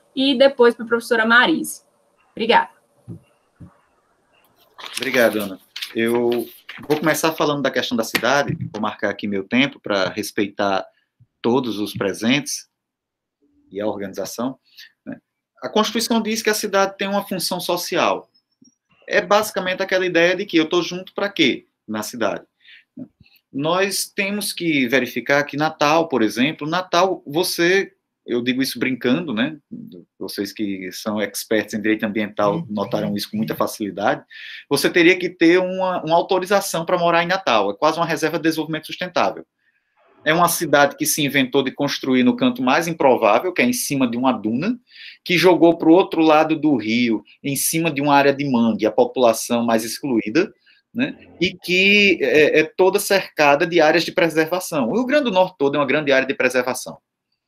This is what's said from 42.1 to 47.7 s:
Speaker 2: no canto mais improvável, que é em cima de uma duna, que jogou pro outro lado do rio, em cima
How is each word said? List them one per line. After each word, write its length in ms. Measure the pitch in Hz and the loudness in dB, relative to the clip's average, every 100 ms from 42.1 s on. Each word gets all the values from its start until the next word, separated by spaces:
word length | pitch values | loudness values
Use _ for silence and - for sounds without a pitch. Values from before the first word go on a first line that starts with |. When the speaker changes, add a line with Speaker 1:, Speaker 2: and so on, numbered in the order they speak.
| 127 | 2
Speaker 2:
no 100 | 123 | 2
canto 280 | 123 131 123 | 2 0 0
mais 260 | 127 151 165 | 0 0 0
improvável, 640 | 165 139 147 107 113 185 | 2 4 4 4 4 2
que 100 | 180 | 0
é 40 | 123 | 0
em 80 | |
cima 360 | 123 - 139 127 | 0 -2 -2 -2
de 60 | 120 | 0
uma 160 | 131 | 0
duna, 480 | 110 104 120 190 247 _ - - - | 0 -2 -2 -4 -6 _ -20 -20 -12
que 160 | - 175 | -2 2
jogou 400 | 180 160 170 165 | 4 6 4 4
pro 140 | 160 | 6
outro 300 | 175 185 165 | 6 4 2
lado 340 | 160 151 151 156 | 4 4 4 0
do 200 | 151 131 | 0 0
rio, 440 | 107 117 120 107 - _ | 0 0 0 -2 -6 _
em 140 | 143 135 | -8 -4
cima 340 | - | -4